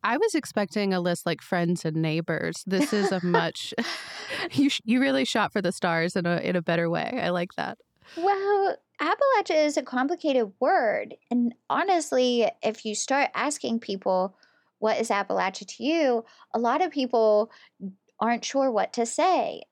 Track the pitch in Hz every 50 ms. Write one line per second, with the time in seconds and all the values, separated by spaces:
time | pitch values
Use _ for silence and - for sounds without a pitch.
0 | - 208 233 285 415 453 - 320 247 - - 220 208 185 - 214 202 196 190 180
1 | 175 180 175 - - 180 165 - - - - 175 170 170 180 170 - 165 156 160
2 | 160 160 156 165 165 - 160 156 - 165 170 - - 190 185 185 294 - - 208
3 | 196 196 190 185 180 180 175 - 170 165 - - - - - - 233 - - -
4 | - - - - - - - - - - - - 285 285 - - _ 226 233 254
5 | 269 277 262 269 262 220 - 233 208 - - 214 190 175 185 - - 180 165 165
6 | 165 180 - 196 170 175 175 170 - 180 180 180 165 - 170 165 170 165 170 165
7 | - - - 254 175 175 175 180 175 185 - - - - - _ _ _ _ _
8 | _ - - 330 330 392 403 392 392 403 415 392 392 381 - - _ _ _ -
9 | 285 311 403 - 571 554 523 427 403 - 349 311 302 302 285 311 254 - - 254
10 | 262 277 359 349 - 311 269 254 226 196 - _ 247 285 381 226 254 214 202 -
11 | 104 - - _ _ _ 240 247 240 233 240 _ _ _ - 277 339 392 370 339
12 | 294 - - 254 254 247 247 240 226 - - _ - 226 214 - - 220 208 -
13 | - - 269 285 277 - - - 226 285 294 - - 240 233 226 - - 196 202
14 | - 202 185 185 185 196 190 _ _ _ _ _ _ _ _ _ - 214 214 -
15 | 226 226 208 202 196 196 196 190 180 190 190 - 202 - - - 226 277 320 339
16 | 311 269 240 226 226 - - - - _ - 220 233 233 247 320 370 339 - 294
17 | 269 240 - 233 220 214 214 208 220 226 - - - - _ _ 185 190 190 _
18 | _ _ _ _ 208 226 240 233 233 - - 277 269 269 233 208 185 - - -
19 | 233 226 - - 302 370 370 294 214 156 - - - _